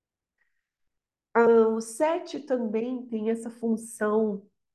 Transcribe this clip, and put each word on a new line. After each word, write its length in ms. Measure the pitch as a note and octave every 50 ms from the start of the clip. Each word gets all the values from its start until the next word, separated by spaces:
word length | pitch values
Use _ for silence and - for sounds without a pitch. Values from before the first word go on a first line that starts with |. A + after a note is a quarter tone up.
| _ _ _ _ _ _ _ _ _ _ _ _ _ _ _ _ _ _ _ _ _ _ _ _ _ _ -
Ah, 340 | A3+ A#3 A3+ A#3 A3+ A3+ A3+
o 140 | A3 A3
sete 580 | A3+ - - - D#4 D#4 E4+ F4 E4+ - - C4+
também 640 | - - C4 B3 A3+ G#3+ G#3 A3 A#3 B3+ B3+ B3 - -
tem 220 | A#3 G#3+ G#3+ A3+
essa 200 | A3+ A3+ - A#3
função 960 | - - A#3 A#3 A3 G#3+ - - - - G#3+ G#3+ G#3+ A3 A3 G#3+ G3+ G3 - _ _ _ _ _ -